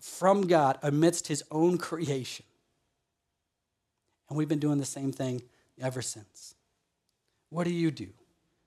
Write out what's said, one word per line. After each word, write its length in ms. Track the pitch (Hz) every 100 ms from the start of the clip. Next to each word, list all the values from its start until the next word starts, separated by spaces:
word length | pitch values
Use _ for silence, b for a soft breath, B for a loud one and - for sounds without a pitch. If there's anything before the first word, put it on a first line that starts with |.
from 460 | - - 180 202 180
God 320 | 170 139 131
amidst 460 | 147 143 165 170 -
his 180 | 147 -
own 260 | 156 170 175
creation. 720 | - 165 156 135 123 - - _ _ _ _ _ _ _ _ _ _ _ _ _ _ _ _ _ -
And 100 | 147
we've 100 | 151
been 120 | 151
doing 180 | 147 143
the 60 |
same 280 | 135 - 135
thing 300 | 131 131 127 - _ _ -
ever 220 | 131 127
since. 540 | 117 110 104 - - - _ _ _ _ _ _ _ _ _
What 160 | 160
do 60 | 175
you 200 | 175 165
do? 240 | 131 98 - _ _ _ _